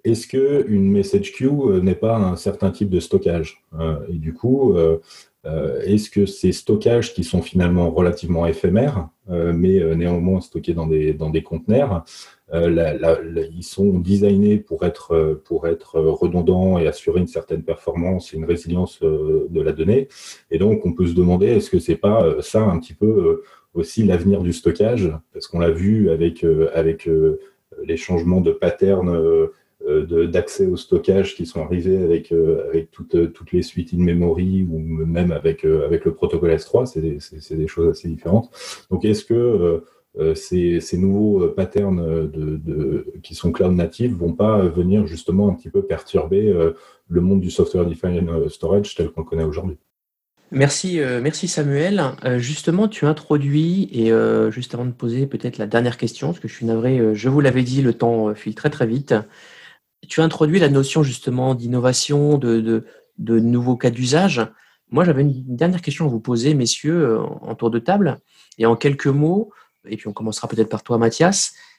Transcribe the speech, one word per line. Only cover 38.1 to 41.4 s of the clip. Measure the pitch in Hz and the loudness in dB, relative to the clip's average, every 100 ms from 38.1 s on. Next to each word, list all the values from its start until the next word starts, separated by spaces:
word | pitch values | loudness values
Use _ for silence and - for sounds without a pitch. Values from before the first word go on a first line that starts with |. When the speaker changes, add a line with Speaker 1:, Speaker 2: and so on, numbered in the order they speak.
| 80 82 101 - - - - - | -8 -2 -2 -2 -12 -18 -16 -6
Speaker 1:
Donc, | - | -2
est-ce | 107 104 | 0 0
que, | - | 0
euh, | 117 120 104 87 82 - _ _ - | 0 2 2 2 0 -4 _ _ -4
euh, | 80 | -2
ces, | 80 - 90 87 85 | -2 -2 -2 0 0
ces | - 90 | -2 -2
nouveaux, | 98 101 107 98 | 0 2 2 2